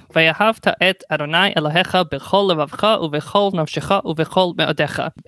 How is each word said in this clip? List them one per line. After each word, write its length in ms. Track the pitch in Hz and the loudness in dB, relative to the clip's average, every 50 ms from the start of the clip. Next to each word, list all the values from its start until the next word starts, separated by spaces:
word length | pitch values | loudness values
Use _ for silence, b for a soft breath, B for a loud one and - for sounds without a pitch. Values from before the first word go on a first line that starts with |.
| - - - | -10 -2 2
"Ve'ahavta 600 | 165 160 160 156 - 208 220 226 - - 202 - - | 2 4 4 4 2 2 0 0 0 0 -2 0 2
et 240 | - 185 185 - - - - | 2 0 0 -2 -4 -4 -4
Adonai 420 | - 151 147 160 170 190 196 - | -4 -2 0 0 2 2 2 0
Elohecha 540 | 170 151 147 151 175 185 - - 185 180 151 | 0 -2 0 0 0 0 0 0 0 0 -2
b'chol 400 | - 139 - - - 196 202 190 | -4 -10 -4 0 2 2 2 2
levavcha 480 | 175 156 147 139 - - - 214 220 - 170 156 | 2 0 -2 -4 -4 -2 0 0 2 0 -2 -4
u'b'chol 440 | 143 151 - - - 202 202 196 185 | -4 -6 -4 0 0 2 2 2 0
nafshecha 500 | 175 156 - - - - - 196 196 - | -2 -4 -4 -4 -6 -2 0 0 0 -2
u'b'chol 520 | 175 160 156 160 - - 180 185 180 170 | -2 -4 -4 -4 0 2 0 0 0 0
me'odecha." 560 | - 160 143 151 - 151 139 - - 127 - - - - | -2 -2 -2 -2 -2 -2 -4 -4 -6 -6 -6 -8 -12 -8